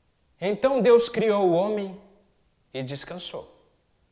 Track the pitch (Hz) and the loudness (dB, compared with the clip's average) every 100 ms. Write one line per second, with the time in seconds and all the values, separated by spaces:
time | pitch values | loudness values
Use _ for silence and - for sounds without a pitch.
0 | _ _ _ _ 180 202 262 269 233 233 | _ _ _ _ -6 -2 0 2 6 6
1 | 233 - 220 202 190 170 202 214 196 185 | 4 0 0 2 2 2 0 -4 -6 -12
2 | - _ _ _ _ _ _ 131 131 139 | -20 _ _ _ _ _ _ -10 -8 -8
3 | - 175 - - 95 - _ _ _ _ | -10 -10 -10 -12 -16 -20 _ _ _ _
4 | _ | _